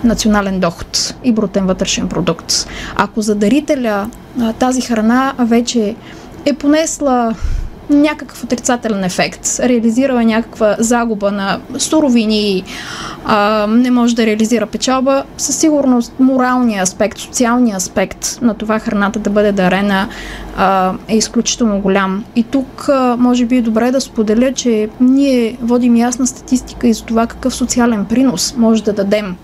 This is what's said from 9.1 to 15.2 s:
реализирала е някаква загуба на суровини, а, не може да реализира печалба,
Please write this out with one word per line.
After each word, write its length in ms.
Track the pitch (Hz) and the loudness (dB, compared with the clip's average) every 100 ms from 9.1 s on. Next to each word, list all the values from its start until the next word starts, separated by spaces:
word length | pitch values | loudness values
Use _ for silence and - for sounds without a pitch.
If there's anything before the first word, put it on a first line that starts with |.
| 180 160 - - - | -2 -2 -2 -6 -2
реализирала 640 | 247 247 226 220 269 247 | 2 2 2 2 2 2
е 40 | 226 | 2
някаква 500 | 220 226 - 214 202 | 2 -2 0 0 2
загуба 520 | 226 240 233 214 202 | 0 0 0 -2 -2
на 280 | 202 196 185 - 269 | -2 -4 -4 -6 -6
суровини, 880 | - 311 302 240 214 214 208 185 185 - - - - - - | 0 2 4 2 2 0 0 -2 -4 -12 -12 -12 -12 -10 0
а, 420 | 214 208 214 208 | 2 2 2 2
не 220 | 226 247 | 2 4
може 240 | 247 240 233 | 2 2 2
да 100 | 226 | 2
реализира 400 | 214 220 233 214 | 2 2 0 -2
печалба, 580 | 214 - 262 262 269 | -4 -2 0 2 0